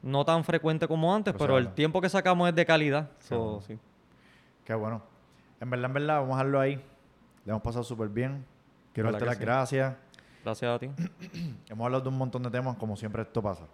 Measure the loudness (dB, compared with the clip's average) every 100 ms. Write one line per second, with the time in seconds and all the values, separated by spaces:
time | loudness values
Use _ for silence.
0 | 0 0 4 2 2 0 2 0 0 2
1 | 4 2 0 0 4 4 2 2 2 2
2 | 2 2 4 4 4 4 6 6 4 0
3 | -2 -12 -4 -2 -2 -6 -10 -16 _ _
4 | _ -20 _ -20 _ _ -6 -2 -2 -6
5 | -10 -20 _ -20 _ _ -4 -2 -2 -2
6 | 0 0 2 0 2 4 2 0 -10 -20
7 | _ _ _ _ -4 -4 -2 -4 -6 -4
8 | -4 -2 -4 -6 -12 _ _ _ _ -2
9 | 0 0 0 -2 0 0 2 0 -2 -4
10 | -16 -20 -20 -12 -8 -4 -2 -2 -4 -6
11 | -8 -8 -14 -8 -8 -10 -12 -4 -2 0
12 | 0 -2 -2 -4 -4 -4 -4 -4 -6 -6
13 | -6 -6 -4 -2 -2 -4 -10